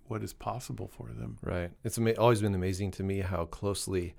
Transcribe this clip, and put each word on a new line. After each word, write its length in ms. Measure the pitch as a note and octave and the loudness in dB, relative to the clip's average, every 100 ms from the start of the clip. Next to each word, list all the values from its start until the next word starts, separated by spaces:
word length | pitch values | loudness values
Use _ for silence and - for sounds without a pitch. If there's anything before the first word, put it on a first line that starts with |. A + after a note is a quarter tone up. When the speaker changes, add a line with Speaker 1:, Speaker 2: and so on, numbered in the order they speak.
| - | -8
Speaker 1:
what 160 | A2 | -6
is 80 | G#2+ | -6
possible 560 | - - A#2 - A2 F#2+ | -6 -6 -6 -6 -8 -8
for 220 | - A2+ | -10 -12
them. 240 | A2 A2+ A2 | -8 -8 -6
Speaker 2:
Right. 300 | - F2+ F2 - | -4 -2 -4 -6
It's 140 | A2+ A2+ | -6 2
ama-, 160 | A2+ A2+ | 2 6
always 240 | A#2 A2 | 8 8
been 140 | G#2 F#2+ | 4 2
amazing 360 | F#2 F#2+ G2+ | 0 0 -2
to 120 | - | -2
me 160 | F#2+ G2 | -2 0
how 260 | F#2 F2 E2 | 0 -2 -2
closely 680 | - G2+ F#2+ - F#2+ E2+ | -2 -2 -2 0 -2 -2